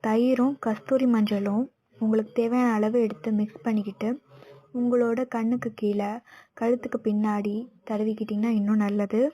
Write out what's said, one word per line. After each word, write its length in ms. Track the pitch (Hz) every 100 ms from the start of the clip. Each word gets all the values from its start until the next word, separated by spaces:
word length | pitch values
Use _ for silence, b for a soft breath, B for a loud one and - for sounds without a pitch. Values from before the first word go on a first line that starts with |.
தயிரும் 500 | 220 220 247 254 254 285
கஸ்தூரி 420 | 226 214 - 262 254
மஞ்சளும் 480 | 233 214 208 202 202 269 _ _ -
உங்களுக்கு 280 | 220 220 214 -
தேவையான 320 | 233 247 247 214
அளவு 220 | 214 240
எடுத்து 240 | 220 208 - 214
மிக்ஸ் 220 | 214 - 240
பண்ணிக்கிட்டு, 420 | 214 202 196 214 262 _ B B B B 247
உங்களோட 400 | 240 247 240 233 254
கண்ணுக்கு 360 | 233 226 240 240 220
கீழே, 280 | 214 202 202 226 B B B -
கழுத்துக்கு 380 | 233 247 247 -
பின்னாடி 480 | 226 208 214 208 202 208 247 _ -
தடவிக்கிட்டிங்கன்னா 600 | 214 220 214 214 208 226 220
இன்னும் 220 | 202 214
நல்லது. 360 | 202 202 202 214 277